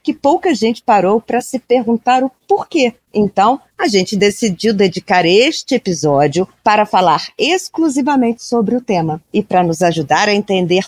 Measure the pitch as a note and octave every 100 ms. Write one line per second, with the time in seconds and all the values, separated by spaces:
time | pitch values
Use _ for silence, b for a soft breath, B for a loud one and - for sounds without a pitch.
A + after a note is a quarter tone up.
0 | - D4+ C#4 F4 F#4 A#3+ A3+ A#3 - G#3
1 | F3+ A3+ - A#3 - B3 - B3 A3+ A#3
2 | - B3+ C4 _ - G4 - E4 A#3+ -
3 | _ G#3 G3+ - G#3 C#4 _ - D#4+ G3+
4 | F#3 G3 G3+ G3+ A3+ F3 A3 G3+ F#3+ F3+
5 | - F3+ E3+ G3 C#4 - - B3 G3 E3+
6 | D3+ C#3 D3 D#3 F#3 _ A3 G#3+ G#3 G3
7 | F3+ E3 - - C4+ F#4 - - D#4+ C4+
8 | C4+ C#4 A#3 A#3 - A#3 G#3 B3 A#3+ F3+
9 | D#3+ D#3+ _ G#3+ G3+ F#3 F3 E3 F3+ E3
10 | C#3 D#3 G#3 G3+ G3+ F#3+ F3 F3+